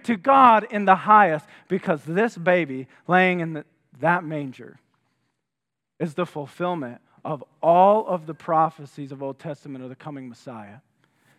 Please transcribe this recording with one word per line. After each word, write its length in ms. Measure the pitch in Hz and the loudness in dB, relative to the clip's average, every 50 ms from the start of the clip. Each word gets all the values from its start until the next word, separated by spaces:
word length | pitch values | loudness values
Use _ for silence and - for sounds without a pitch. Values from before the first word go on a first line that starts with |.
| - | -6
to 120 | - 233 | -6 -6
God 520 | 190 - 269 277 277 277 247 226 214 208 - | -4 0 2 6 6 8 8 6 4 2 -2
in 140 | 233 208 202 | -6 -2 2
the 100 | 190 190 | 4 2
highest"? 500 | 180 143 180 214 214 202 175 156 151 - _ - - _ _ | 2 4 4 6 6 6 6 2 -2 -6 _ -20 -20 _ _
Because 360 | 180 196 - 196 170 143 131 | -6 -4 -2 -2 -4 -4 -4
this 340 | 147 165 185 220 240 - 180 | -6 -2 -2 -2 -2 -4 -4
baby 500 | 165 180 180 180 165 143 131 131 131 - _ _ _ - | 0 0 2 2 0 -2 -6 -10 -12 -14 _ _ _ 0
laying 340 | 175 180 185 185 180 175 | 2 4 4 2 0 -2
in 120 | 165 165 160 | -4 -6 -8
the, 120 | 151 151 - _ _ _ _ _ 131 | -10 -12 -14 _ _ _ _ _ -4
that 240 | 135 160 170 180 175 | -2 0 0 0 -4
manger 560 | 151 156 151 143 135 120 - 117 120 - _ _ _ _ _ _ _ _ _ _ _ _ _ _ _ _ _ _ _ _ _ _ _ _ _ | -6 -8 -8 -10 -10 -12 -16 -20 -20 -20 _ _ _ _ _ _ _ _ _ _ _ _ _ _ _ _ _ _ _ _ _ _ _ _ _
is 140 | 160 170 143 | -10 -8 -6
the 120 | - 180 | -8 -8
fulfillment 760 | - - 151 143 127 - _ 175 180 180 170 139 120 120 127 _ _ _ _ _ | -8 -8 -12 -14 -14 -10 _ -6 -6 -6 -6 -8 -12 -14 -18 _ _ _ _ _
of 180 | - 156 131 - _ _ _ | -10 -10 -10 -12 _ _ _
all 460 | - 156 170 180 185 202 208 220 214 - | 0 2 4 6 6 6 4 2 0 -2
of 180 | 185 175 156 | -6 -6 -6
the 80 | 156 160 | -10 -14
prophecies 800 | - - - 165 156 160 160 - - 147 135 _ - 143 135 | -12 -6 -2 0 0 0 0 -2 -8 -18 -20 _ -16 -14 -14
of 100 | 143 135 | -12 -12
Old 180 | 139 135 135 131 | -10 -10 -12 -12
Testament 440 | - 165 143 - _ 147 135 131 127 | -12 -14 -14 -14 _ -16 -16 -16 -16
of 60 | 127 | -16
the 60 | 127 | -18
coming 340 | 127 - 156 147 139 131 127 | -16 -16 -16 -16 -14 -16 -18
Messiah. 480 | 117 _ _ 139 120 110 104 101 104 131 _ _ _ _ _ _ _ _ _ _ _ | -20 _ _ -18 -18 -18 -18 -20 -20 -20 _ _ _ _ _ _ _ _ _ _ _